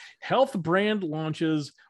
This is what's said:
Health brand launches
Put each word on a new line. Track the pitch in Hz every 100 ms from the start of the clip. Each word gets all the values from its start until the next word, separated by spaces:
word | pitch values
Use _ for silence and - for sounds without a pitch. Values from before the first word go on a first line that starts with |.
| - -
Health | - 208 262 196
brand | 160 180 208 214
launches | 180 156 156 151 160 156 143 - _